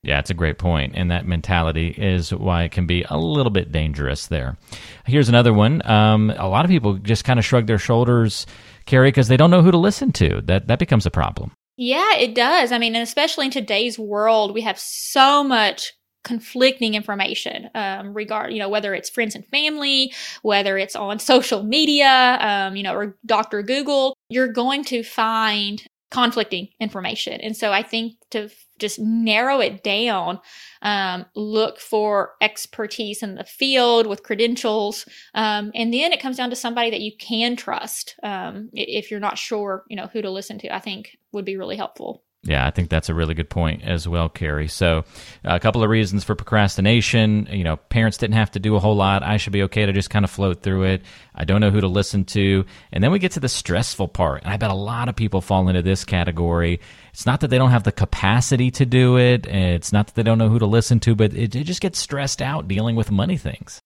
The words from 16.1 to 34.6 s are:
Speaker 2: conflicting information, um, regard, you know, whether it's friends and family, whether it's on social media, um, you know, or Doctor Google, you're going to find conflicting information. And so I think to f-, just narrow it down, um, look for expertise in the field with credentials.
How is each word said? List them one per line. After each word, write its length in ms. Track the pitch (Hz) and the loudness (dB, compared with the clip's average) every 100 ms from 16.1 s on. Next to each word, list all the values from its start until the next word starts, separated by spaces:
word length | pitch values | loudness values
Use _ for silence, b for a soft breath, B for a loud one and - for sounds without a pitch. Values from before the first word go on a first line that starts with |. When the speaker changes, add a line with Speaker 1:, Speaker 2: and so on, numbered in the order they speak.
| _ | _
Speaker 2:
conflicting 720 | - 240 - 254 254 262 233 214 | -8 -8 -8 0 0 2 -2 -2
information, 760 | 208 202 196 - - - - - | -6 -4 -4 -4 -8 -10 -10 -8
um, 400 | 202 190 196 208 | -6 -8 -10 -10
regard, 360 | 214 214 - | -6 -6 -6
you 40 | 214 | -6
know, 120 | 196 | -4
whether 260 | 208 208 196 | -4 -4 -6
it's 160 | - | -8
friends 240 | - 226 - | -4 -4 -6
and 100 | - | -4
family, 640 | 277 302 302 277 269 262 B B B | -2 -2 -4 -2 0 0 B B B
whether 380 | 220 202 202 196 | 0 0 0 -2
it's 160 | 196 - | -4 -6
on 240 | 202 214 | -8 -6
social 420 | - 262 262 214 | 2 2 2 -4
media, 800 | 214 277 302 285 277 262 254 247 | -2 0 2 4 6 6 4 2
um, 340 | 214 202 190 196 | 0 -2 -4 -6
you 60 | |
know, 140 | 196 - | -6 -6
or 200 | 208 190 | -6 -10
Doctor 380 | 226 214 220 208 | -2 -2 -2 -6
Google, 540 | 202 262 285 277 262 262 _ | -4 -4 0 0 0 -4 _
you're 220 | 240 254 | -2 -2
going 320 | 220 247 277 285 | 0 -2 -2 -4
to 180 | 247 | -6
find 800 | 226 - 220 226 220 208 202 214 - _ _ | -6 -4 -2 0 0 -2 -4 -8 -14 _ _
conflicting 600 | - 240 240 208 180 196 _ | -2 0 0 -4 -6 -10 _
information. 600 | 220 202 190 220 - - | -8 -6 -8 -8 -8 -8
And 160 | - 220 | -10 -4
so 160 | 214 | 0
I 120 | 196 | 0
think 320 | 226 226 226 - _ | -2 -6 -6 -12 _
to 140 | 226 208 | -8 -8
f-, 220 | _ _ _ | _ _ _
just 200 | 208 - | -8 -4
narrow 640 | 214 226 226 214 247 277 | -2 0 2 2 2 2
it 200 | 185 196 | 0 -2
down, 600 | 214 202 233 196 170 190 B B B B | -6 -2 -2 -2 -4 -8 B B B B
um, 440 | 208 202 190 180 185 - | -4 -4 -4 -6 -10 -10
look 440 | 214 214 220 - | -4 -2 -2 -4
for 540 | - 220 214 202 - _ | -6 -2 0 0 -2 _
expertise 840 | 214 214 - - 214 - 214 208 | -4 -2 -14 -10 -10 -8 -10 -8
in 120 | 208 190 | -10 -12
the 100 | - | -16
field 600 | - 269 262 240 233 226 | -6 0 2 4 2 2
with 160 | 202 | -4
credentials. 840 | - 208 233 247 | -8 -2 -2 0